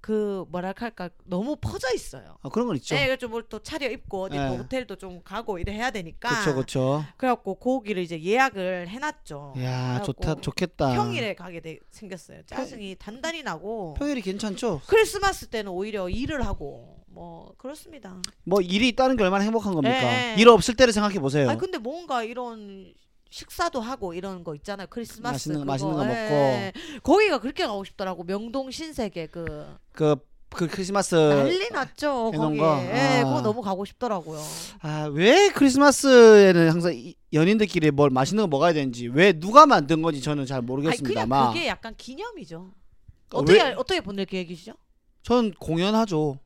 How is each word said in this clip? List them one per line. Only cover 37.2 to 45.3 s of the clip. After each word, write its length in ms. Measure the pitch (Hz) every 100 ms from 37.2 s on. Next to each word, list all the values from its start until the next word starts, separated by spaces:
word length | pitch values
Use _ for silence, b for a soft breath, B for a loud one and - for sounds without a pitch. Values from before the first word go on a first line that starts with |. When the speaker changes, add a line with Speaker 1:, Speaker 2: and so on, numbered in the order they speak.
| _
Speaker 2:
연인들끼리 580 | - 170 220 208 185 156
뭘 200 | 139 143
맛있는 340 | 127 135 208
거 40 | 202
먹어야 240 | 139 170
되는지, 360 | 156 135 120 120
왜 240 | 135 196
누가 340 | 165 180 254 311
만든 360 | 214 139 160
건지 180 | 165 147
저는 260 | 131 147 131
잘 120 | 135
Speaker 1:
아니, 80 | 120
Speaker 2:
모르겠습니다만. 720 | 131 156 156 131 110 110 135
Speaker 1:
그냥 120 | 127
그게 140 | 113 285
약간 280 | 185 226 -
기념이죠. 760 | - 262 453 415 165 165 185 - - _ - - _
Speaker 2:
어, 60 | -
Speaker 1:
어떻게 160 | 311
Speaker 2:
왜? 60 | 392
Speaker 1:
할, 140 | 294 -
어떻게 240 | - 370
보낼 240 | - 196 190
계획이시죠? 460 | 190 170 170 - - _ _ _ _
Speaker 2:
전 300 | -